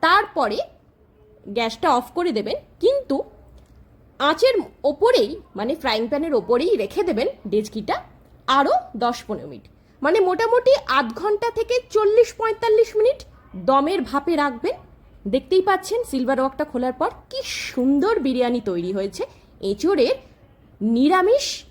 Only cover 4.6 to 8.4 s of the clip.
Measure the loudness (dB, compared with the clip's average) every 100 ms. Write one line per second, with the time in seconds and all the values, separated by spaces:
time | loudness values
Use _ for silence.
4.6 | -2 -4 -4 2 4 4 2 -2 -14 -8
5.6 | -6 -4 -2 -2 -2 -2 0 -2 0 0
6.6 | 2 0 -2 -2 -2 0 -2 -4 -2 -2
7.6 | -2 -8 -4 -6 -6 -20 _ -20